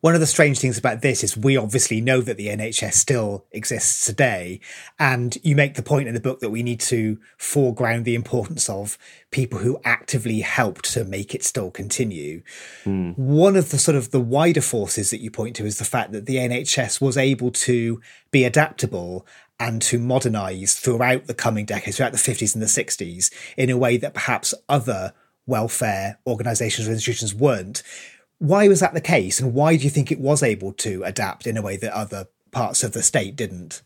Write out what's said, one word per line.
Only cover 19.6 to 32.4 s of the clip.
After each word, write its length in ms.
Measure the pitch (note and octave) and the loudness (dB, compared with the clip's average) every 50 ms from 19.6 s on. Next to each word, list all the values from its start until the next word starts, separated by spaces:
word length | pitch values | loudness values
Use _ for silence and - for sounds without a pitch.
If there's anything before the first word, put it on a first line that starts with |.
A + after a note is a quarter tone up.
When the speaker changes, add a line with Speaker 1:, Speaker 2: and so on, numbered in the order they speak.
| - A#2+ A2+ A2+ A2 | -6 -4 -2 -2 -2
Speaker 1:
to 160 | - - A#2+ | 0 0 0
modernise 760 | A#2 B2 B2+ C3 - A#2+ A2 G#2+ G2 F#2 F#2+ F#2 F#2+ F#2+ - | 2 2 2 2 2 2 0 0 -2 -4 -6 -4 -2 -2 -2
throughout 500 | - - B2+ A#2+ A2+ B2 B2 B2+ B2+ - | 0 0 0 2 2 2 2 2 0 -2
the 80 | - A#2+ | -6 -8
coming 320 | - - A#2+ A2 G#2+ G#2 | -2 -2 0 0 0 -2
decades, 320 | G#2 A2 G2+ - - G2+ - | -4 -6 -6 -4 -6 -2 0
throughout 140 | B2+ B2 A2+ | -2 0 0
the 60 | A2 | 0
fifties 360 | - - A#2 - A#2+ G#2+ - | 0 0 0 0 -2 -2 -2
and 80 | A2+ A2 | -2 0
the 60 | A2 | 0
sixties 640 | - - A#2+ - - - G2+ E2+ F2 F2+ F#2+ - - - - - - - | 0 0 0 -2 -4 -6 -6 -10 -6 -2 -2 -2 -2 -4 -18 -16 -4 -2
in 100 | C3 B2+ | 0 2
a 80 | B2+ | 2
way 220 | B2 C3 A#2+ A#2+ A#2 | 2 2 4 2 2
that 160 | A#2+ C#3+ - | 0 -2 -6
perhaps 400 | - - - B2 G2+ - - - - _ | -4 -2 -2 -2 -2 -2 -4 -6 -6 _
other 460 | _ C#3+ C#3+ A#2 A2+ A2+ G2 F#2 F#2+ - _ _ _ _ _ _ | _ 0 0 2 0 -4 -4 -4 -8 -10 _ _ _ _ _ _
welfare 720 | - B2+ A#2 A2 A2+ - - B2+ A2 G2+ F#2+ F#2+ G2 G#2+ _ _ | -2 -2 0 0 -2 -2 -2 -2 -2 -2 -2 -4 -6 -8 _ _
organisations 640 | - A#2+ G#2+ A2 A#2+ A2+ G#2 A#2+ A2 - - A2+ G#2+ | -4 -4 -2 -2 -2 -2 0 0 -2 -2 -2 -2 -2
or 40 | A2+ | -2
institutions 420 | A2 G#2+ - A#2 - A#2+ G#2 F#2+ | -2 -2 -2 -4 -2 -4 -6 -2
weren't. 480 | G#2 C3 D3 B2 G2+ F2+ F#2+ A2+ - - - - - - - - _ _ _ _ _ - | 2 2 2 2 2 -4 -8 -8 -10 -10 -10 -18 -20 -20 -20 -20 _ _ _ _ _ 0
Why 260 | C#3+ F3+ G3+ G#3 G3+ | 2 4 6 8 8
was 120 | G3 E3 | 8 8
that 140 | F#3 E3+ - | 4 2 0
the 80 | - - | -2 -2
case? 360 | - F3 C#3+ F#2+ F#2 - - | 2 2 2 2 0 -2 0
And 140 | C3 C3 A#2 | 0 0 2
why 240 | C3 D3 D#3 E3 | 4 4 4 4
do 80 | D#3 C3 | 4 4
you 60 | C#3+ | 2
think 200 | C#3 D3+ C3+ - | 2 2 0 0
it 80 | D#3+ C3 | 0 -2
was 240 | C3+ C3+ D3 C#3+ D3 | 2 2 2 4 4
able 300 | B2 G#2+ F#2+ F#2+ G2 G2 | 2 0 0 -4 -10 -8
to 300 | - - A2 G2 F#2 F#2+ | -6 -6 -4 -4 -4 -4
adapt 420 | F2+ F#2+ - G#2 F#2+ - - - | -6 -4 -2 -4 -4 -4 -6 -6
in 120 | A2+ G#2+ A2 | -4 -4 -4
a 40 | G2+ | -4
way 140 | G2+ G2 | -4 -6
that 160 | F#2+ A2+ A2+ F#2+ | -6 -6 -6 -4
other 360 | G#2 G#2+ G2+ - G2 F#2+ - _ _ | -6 -6 -6 -8 -10 -12 -12 _ _